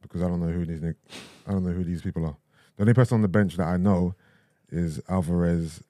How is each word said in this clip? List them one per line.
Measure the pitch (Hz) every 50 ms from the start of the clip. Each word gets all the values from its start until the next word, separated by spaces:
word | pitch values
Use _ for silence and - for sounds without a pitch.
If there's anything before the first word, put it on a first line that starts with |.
because | - - - 85
I | 90
don't | 90 87 87
know | 85 82
who | 85 87 85
these | 80 85 78
nick-, | 80 82 78 _ _ - - - - - - - -
I | -
don't | 98 95 92
know | 90
who | 87 90 90
these | 85 90 80 -
people | 95 - 82 82
are. | 80 76 - _ _ _ _ _ _ _
The | - 104
only | 110 120
person | 127 123 - 123
on | 110 107
the |
bench | 95 82 104 104 90 76
that | 87 87
I | 80 90
know | 90 90 104 95 90 90 87 95 _ _ _ _ _ _ _ _ _ _ -
is | - 82 87 82 76 - - -
Alvarez | 92 95 82 80 87 87 87 87 85 85 82 80 - - -